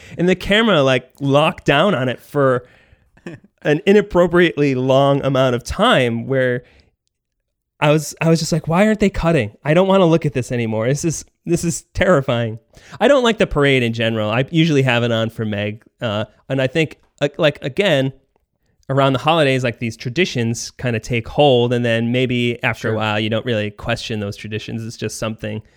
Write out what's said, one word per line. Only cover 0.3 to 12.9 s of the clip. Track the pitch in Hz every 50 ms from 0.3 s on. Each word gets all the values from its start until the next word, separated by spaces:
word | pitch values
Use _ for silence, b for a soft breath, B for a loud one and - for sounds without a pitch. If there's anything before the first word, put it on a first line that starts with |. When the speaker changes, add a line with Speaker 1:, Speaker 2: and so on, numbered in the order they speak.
| 185
Speaker 1:
camera, | 180 - - 202 214 233 226 190 156 135
like, | 131 131 127 - - _ -
locked | 139 139 135 147 151 160 180 - -
down | - 143 143 170 208 180
on | 123 131 127
it | 120 -
for | - - - 147 139 131 123 123 123 b b b b b b b b b b b _ 175 160 - - _ _ _ -
an | - 147 160 -
inappropriately | 202 202 208 196 202 - 180 175 180 165 175 180 165 - - 147 143 135
long | 127 127 131 131 135 139 139 143 139 -
amount | 135 139 131 135 131 120
of | 117 -
time | - - - 196 247 233 156 127 120 117 117 117
where | 123 135 135 127 127 123 123 b b b b b b b _ _ _ _ _ _ _ _ _ _ _ _ _ _ _ _ _
I | 151 151
was, | 151 160 147 - - -
I | 160 165
was | 165 160
just | 165 -
like, | 175 160 -
"Why | - 165 180 208
aren't | 220 220 214
they | 208 196
cutting? | - - - 165 165 147 110 101 - _ -
I | 143 156
don't | 175 190
wanna | 190 190 196 185
look | 165 160 165 -
at | 147 -
this | 131 123 -
anymore. | 127 120 117 110 110 107 110
This | 123 139 143 -
is, | 170 147 - - - _ _ _
this | - 170 165 -
is | 170 - - - _ _
terrifying." | - 185 190 180 143 131 - 123 117 120 113 110 113 - _ B B B B